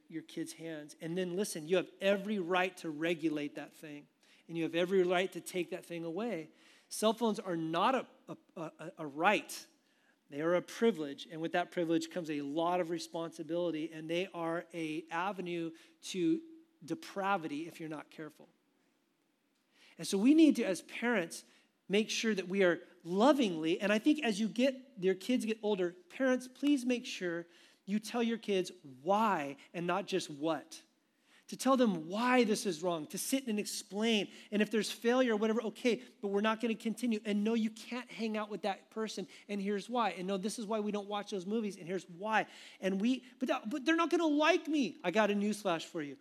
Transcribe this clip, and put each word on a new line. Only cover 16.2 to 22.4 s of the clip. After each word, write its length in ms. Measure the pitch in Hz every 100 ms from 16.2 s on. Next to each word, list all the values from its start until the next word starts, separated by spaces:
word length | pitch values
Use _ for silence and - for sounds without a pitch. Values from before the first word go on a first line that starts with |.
| 165 160 - - - _
depravity 840 | 151 160 - 196 190 196 156 143 165
if 100 | -
you're 100 | 160
not 220 | 156 -
careful. 380 | - 151 - 147 _ _ _ _ _ _ _ _ _ _ _ _ _ - -
And 100 | 170
so 80 | 196
we 160 | 233
need 220 | 311 311 226
to, 80 |
as 160 | 190 175
parents, 600 | - - 233 226 170 - - _ _ _ -
make 200 | 196 214
sure 260 | - 226
that 140 | 196